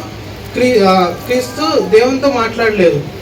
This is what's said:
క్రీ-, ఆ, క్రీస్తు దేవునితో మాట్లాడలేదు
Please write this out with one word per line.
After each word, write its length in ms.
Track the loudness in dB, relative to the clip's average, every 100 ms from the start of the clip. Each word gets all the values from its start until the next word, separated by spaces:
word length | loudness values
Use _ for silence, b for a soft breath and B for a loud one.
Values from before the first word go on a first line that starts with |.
| -8 -12 -14 -14 -10
క్రీ-, 300 | -2 2 4
ఆ, 300 | 4 4 2 -2 -4
క్రీస్తు 540 | -4 -4 -4 -2 0
దేవునితో 520 | 2 4 4 2 0
మాట్లాడలేదు 680 | 0 -2 -2 -2 2 2 2 -4 -12